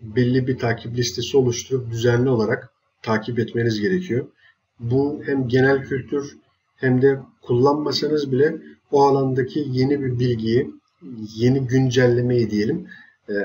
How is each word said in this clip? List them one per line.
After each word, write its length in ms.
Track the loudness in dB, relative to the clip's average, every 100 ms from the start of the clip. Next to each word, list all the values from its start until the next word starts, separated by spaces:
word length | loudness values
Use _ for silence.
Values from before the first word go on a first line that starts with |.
belli 460 | -6 0 2 0 -2
bir 100 | -2
takip 400 | -2 -4 -6 -6
listesi 400 | -4 -6 0 2
oluşturup 540 | 2 -2 -4 -6 -4
düzenli 380 | -2 2 2 2
olarak 400 | 0 0 -2 -8 _ _ _
takip 380 | -4 -2 -2 -4
etmeniz 420 | -2 -2 -2 0
gerekiyor. 460 | 0 -2 -2 -4 -6 _ _ _ _ _
Bu 420 | -2 0 0 -4 -4
hem 220 | -2 2
genel 360 | 4 4 2
kültür 540 | 0 -6 -4 -6 -6 -14 _ _ _ _
hem 260 | 0 4
de 180 | 4 2 -4 _
kullanmasanız 880 | -2 2 2 2 -2 -2 -2 -2 0
bile 300 | 0 0 0 -12 -20 _
o 120 | 4
alandaki 600 | 4 4 2 0 -2 -4 -2
yeni 320 | 0 2 0
bir 160 | -2 -2
bilgiyi 520 | 0 0 0 0 0 -8 _ _ -18 -14 -12 0
yeni 320 | 2 2 0
güncellemeyi 840 | 0 2 4 4 2 2 0 0
diyelim, 380 | 0 -2 -4 -8 -18 -20 _ -8
e, 40 | -6